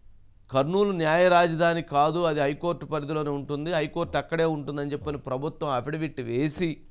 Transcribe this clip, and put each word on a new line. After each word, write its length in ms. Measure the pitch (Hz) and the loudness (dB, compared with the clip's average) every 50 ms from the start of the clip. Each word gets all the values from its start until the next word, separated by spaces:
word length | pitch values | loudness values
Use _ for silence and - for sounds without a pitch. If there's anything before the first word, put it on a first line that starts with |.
| - - - - - - - - - - | -20 -20 -20 -20 -20 -20 -20 -20 -10 -2
కర్నూలు 400 | 131 135 139 156 185 202 208 202 | 0 0 2 2 4 2 2 2
న్యాయ 380 | 190 165 160 156 160 175 180 180 | 2 0 2 2 4 6 6 6
రాజధాని 520 | 175 175 175 170 160 156 170 170 165 170 | 6 6 6 4 2 2 2 2 2 0
కాదు, 380 | 147 - 147 143 147 160 160 180 | -2 0 2 4 4 4 4 2
అది 200 | 175 160 151 147 | 2 2 2 2
హైకోర్టు 460 | 139 143 151 151 170 175 165 131 151 | 0 0 0 -2 -2 -2 -2 -4 -4
పరిధిలోనే 440 | 135 156 151 143 139 160 151 151 147 | -6 -6 -6 -4 -4 -4 -4 -2 -4
ఉంటుంది, 440 | 143 143 131 - 147 143 151 170 175 | -4 -6 -6 -6 -6 -6 -4 -2 -2
హైకోర్టు 440 | 156 147 - - 170 170 165 - | -2 -2 -2 -2 -4 -4 -2 -2
అక్కడే 260 | 143 139 - 165 165 165 | -4 -4 -2 0 0 2
ఉంటుందని 480 | 165 156 147 135 143 143 147 143 147 | 2 0 -2 -4 -6 -6 -6 -4 -4
చెప్పని 260 | 143 135 120 151 143 | -6 -6 -6 -6 -8
ప్రభుత్వం 520 | 123 - 135 127 131 143 156 156 - 160 147 | -6 -6 -4 -4 -4 -4 -6 -6 -4 -4 -2
అఫిడవిట్ 500 | 135 123 113 147 156 156 160 147 - 135 | -2 -2 -2 -4 -4 -4 -4 -6 -6 -6
వేసి, 520 | 120 117 117 127 151 151 139 160 175 165 147 - - - | -6 -4 -2 0 0 0 0 0 -2 -2 -4 -6 -12 -20